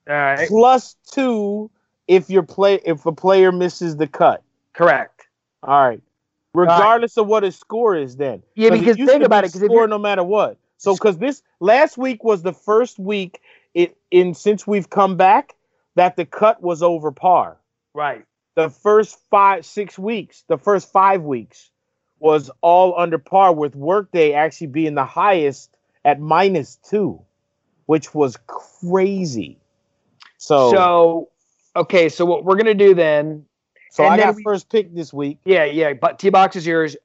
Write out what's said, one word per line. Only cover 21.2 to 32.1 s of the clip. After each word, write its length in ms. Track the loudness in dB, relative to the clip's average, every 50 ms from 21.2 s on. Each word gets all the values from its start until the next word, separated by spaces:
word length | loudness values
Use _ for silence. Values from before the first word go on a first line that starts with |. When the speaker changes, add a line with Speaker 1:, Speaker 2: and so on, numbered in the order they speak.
| -4
Speaker 2:
weeks 460 | -6 -8 -8 -10 _ _ _ _ _ _ _ _ _ _ _ _ _ _ _
was 300 | 0 2 2 2 -2 -6 -12 _
all 360 | 0 2 4 4 2 2 0
under 200 | -2 -4 -4 -4
par, 360 | -8 -8 _ 2 4 4 4 2
with 220 | 0 -4 -6 -6
Workday 560 | -8 -4 -2 -2 -2 -4 -4 -2 0 0 2 2
actually 340 | 0 -2 -2 -4 -10 -14
being 280 | -8 -6 -4 -4 -4 -2
the 80 | -4 -6
highest 720 | -6 -4 -2 0 0 0 0 -2 -4 -4 -8 -18 _ _ _ _ _ _ _ _
at 140 | -2 -2 -2
minus 540 | -2 -2 0 0 2 0 -2 -4 -6 -8 -16
two, 420 | _ _ _ -4 -4 -4 -4 -6 -10 _ _ _ _ _ _ _ _ _ _ _ _ _
which 260 | -2 -2 -2 -2 -6 -2
was 240 | -2 -2 -2 -2 -10 _
crazy. 1120 | -18 -18 -18 -18 _ _ _ -8 -4 -2 0 0 -2 -2 -6 -8 -8 -8 -10 -10 -12 -16 _ _ _ _ _ _ _ _ _ _ _ _ _ -20 -20 _
So, 340 | _ -4 0 2 2 4 4
Speaker 1:
So, 580 | 4 4 4 2 4 4 4 4 2 -2 -8 -10 _ _ _ _ _ _ _ _ _
okay, 340 | -6 -4 0 2 2 2
so 160 | 2